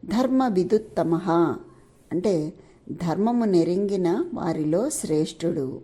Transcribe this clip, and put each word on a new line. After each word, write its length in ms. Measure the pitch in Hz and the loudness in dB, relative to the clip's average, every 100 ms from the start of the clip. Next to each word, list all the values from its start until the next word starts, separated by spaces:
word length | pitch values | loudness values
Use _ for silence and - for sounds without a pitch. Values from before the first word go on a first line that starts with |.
ధర్మ 440 | - 214 254 262 262 | -2 0 2 2 2
విదుత్తమః 800 | 185 180 214 214 - 160 165 185 165 165 120 - - - _ - | 2 2 2 0 -4 0 0 2 2 2 0 -10 -20 -20 _ -8
అంటే 220 | 165 196 180 151 - - - - | -4 0 0 -2 -8 -20 -20 -14
ధర్మము 540 | 147 170 165 214 240 | -6 -4 0 0 2
నెరింగిన 640 | 220 180 165 180 202 196 175 196 349 | 2 4 4 2 0 0 0 0 -2
వారిలో 480 | - - 160 151 165 262 | -4 -4 -2 0 0 0
శ్రేష్ఠుడు 800 | - - 151 160 - 165 160 131 - | -4 -2 0 0 -2 -4 -2 -4 -8